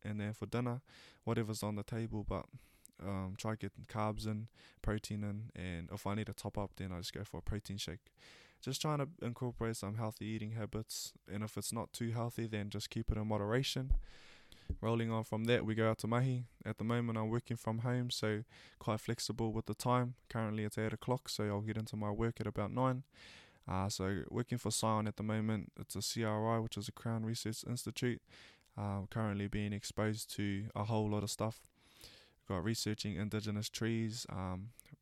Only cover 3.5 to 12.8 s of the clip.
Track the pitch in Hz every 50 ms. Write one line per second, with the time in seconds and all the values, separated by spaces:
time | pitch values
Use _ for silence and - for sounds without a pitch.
3.5 | 110 - - 98 - - - - - 107 107 107 104 110 110 107 107 107 113 -
4.5 | - - - - - _ - 110 107 107 - - 107 104 104 104 101 104 110 -
5.5 | - - 90 92 87 85 85 71 92 101 - 98 101 110 104 - 101 - - 101
6.5 | - 104 101 - - - 98 92 90 87 92 - - - 107 - - 85 - -
7.5 | 107 104 - - 98 101 - - 82 - - - _ - - - - - - -
8.5 | - _ - 131 135 - - 156 151 143 139 151 - - - 120 117 - 127 123
9.5 | - - 117 117 110 - 101 98 107 113 110 107 - - 101 107 110 110 107 107
10.5 | 110 113 104 107 - 110 110 - - - - - - - _ - 95 104 107 107
11.5 | - 101 101 - 110 117 98 - - - 117 113 113 120 117 120 - - 117 110
12.5 | 107 104 101 104 - 101